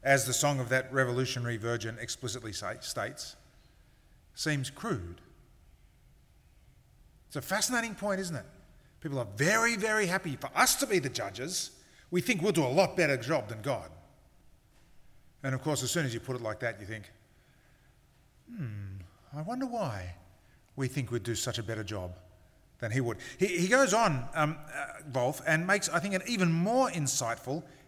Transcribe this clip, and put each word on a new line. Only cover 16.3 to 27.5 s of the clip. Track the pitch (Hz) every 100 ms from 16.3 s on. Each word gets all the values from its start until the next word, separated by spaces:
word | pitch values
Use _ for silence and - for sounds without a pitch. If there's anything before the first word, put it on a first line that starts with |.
| 123
it |
like | 113 107
that, | 120 104
you | 95
think, | 110 101 - _ _ _ _ _ _ _ _ _ _ _ _ -
"Hmm, | 240 127 104 98 98 87 - -
I | 143
wonder | 160 247 262
why | 233 170 101 90 87 - - _ - _ -
we | 131
think | 139 123
we'd | 117
do | 104
such | 110 - 120
a |
better | 107 110
job | 104 104 90 87 - - - _ _ _
than | 117
he | 123
would." | 120 113 - -
He, | 196
he | 175 185
goes | 247 262
on, | 208 220 139 123
um, | 160 151 156 -
uh, | 135 143 - 156
Wolf, | 127 123 - 156
and | 156 180
makes, | 202 -
I | 165
think, | 185
an | 190 190
even | 240 180
more | 165 185 247 262
insightful | 170 139 - 117 117 -